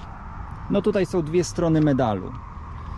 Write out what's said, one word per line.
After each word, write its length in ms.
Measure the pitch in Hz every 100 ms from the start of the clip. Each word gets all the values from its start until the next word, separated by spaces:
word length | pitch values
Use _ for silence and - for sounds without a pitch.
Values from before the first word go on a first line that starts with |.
| - - - - - - -
no 120 | 196
tutaj 240 | 196 202 185
są 160 | 190
dwie 220 | 151 175
strony 380 | 165 - 170 160
medalu. 500 | 151 131 123 101 95 - - - - - -